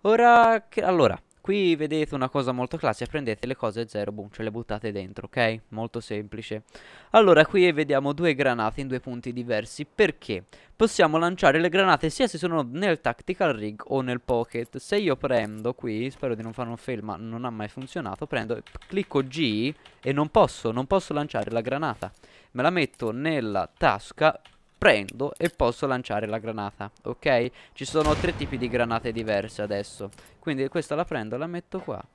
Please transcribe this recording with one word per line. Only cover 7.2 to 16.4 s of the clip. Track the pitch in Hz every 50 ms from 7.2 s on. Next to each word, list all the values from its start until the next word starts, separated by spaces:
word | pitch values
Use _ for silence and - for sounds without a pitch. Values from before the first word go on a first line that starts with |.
| 214 190 170 151 156
qui | - - 185 180 180
vediamo | 156 147 156 139 143 135 139 143
due | 143 147 175 170 143
granate | 131 139 131 120 117 110 110 - -
in | 139
due | 135 127 127
punti | - 131 123 120 - 127
diversi, | 120 123 117 120 113 107 113 - - - 147
perché | _ _ - 214 175 - _ - - 107 90 - _ - - - _ -
possiamo | - 220 220 - - 180 156 151
lanciare | 160 170 175 185 - - 147 135 160
le | 170 180
granate | 156 190 190 185 160 - - 156
sia | - - 262 226
se | -
sono | 156 170 175 165 160 135 117
nel | 127 165 202 202 165 143
tactical | - 123 117 - - - 185 - 190 160 131
rig | 107 107 107 107 104 -
o | - - 135
nel | 131 127 123 123
pocket. | _ - 127 117 117 - - - - - -
Se | 135 - - 202 208
io | 208 170 135
prendo | - - 131 127 117 107 107 107 107 107 120
qui, | 123 - - 123 107 107 120 135
spero | 127 - - 131 117
di | 107